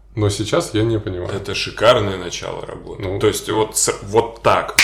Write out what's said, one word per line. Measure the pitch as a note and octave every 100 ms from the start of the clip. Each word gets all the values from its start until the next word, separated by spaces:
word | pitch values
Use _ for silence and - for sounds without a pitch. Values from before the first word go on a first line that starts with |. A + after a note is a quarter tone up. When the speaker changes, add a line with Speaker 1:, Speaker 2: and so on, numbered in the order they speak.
| - G#2+
Speaker 1:
Но | G#2
сейчас | G2 G2+ D#3+ -
я | G#2
не | A2+ A2
понимаю. | G2 F2+ F#2+
Speaker 2:
Это | G2 G2
шикарное | F#2+ - - G#2+ B2+ G2+ F#2+
начало | F2 - F2+ F2
работы. | - - - -
Speaker 1:
Ну. | F#2 G2
Speaker 2:
То | G#2+
есть | - -
вот | G#2+ A2 -
с-, | - -
вот | G2+ A2 A2 -
так | A#2+ F#2 E2 -